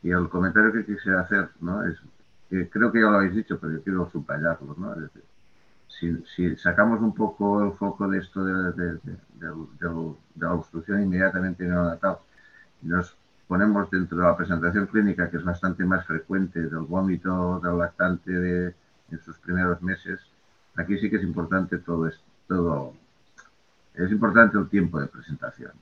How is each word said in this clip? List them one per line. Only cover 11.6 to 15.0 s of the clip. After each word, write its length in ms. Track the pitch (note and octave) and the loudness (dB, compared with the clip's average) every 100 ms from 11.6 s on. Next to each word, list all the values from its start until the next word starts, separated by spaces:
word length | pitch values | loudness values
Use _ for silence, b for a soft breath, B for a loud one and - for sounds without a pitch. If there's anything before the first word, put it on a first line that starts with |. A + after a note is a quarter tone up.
| F2+ | 0
neonatal 520 | F2 E2+ E2 F#2+ F#2 _ b b b b _ | 2 0 2 -2 -2 _ b b b b _
y 60 | - | -2
nos 280 | F2+ F2 - _ _ _ | 0 -2 -8 _ _ _
ponemos 420 | F2+ G#2 G2+ G2 | 2 4 4 2
dentro 280 | F#2+ F2 E2+ | -2 -2 2
de 60 | |
la 140 | F2 - | 4 4
presentación 480 | E2+ F2 E2+ F#2+ G2 | 0 0 0 0 0
clínica, 420 | A2 | 2